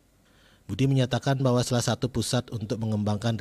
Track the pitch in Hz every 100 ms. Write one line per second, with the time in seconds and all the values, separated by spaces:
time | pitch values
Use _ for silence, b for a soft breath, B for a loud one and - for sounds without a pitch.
0 | _ _ b b b b - 101 135 139
1 | 127 120 - 135 131 123 117 120 127 110
2 | 120 120 - 123 - 110 104 110 110 107
3 | 104 104 117 110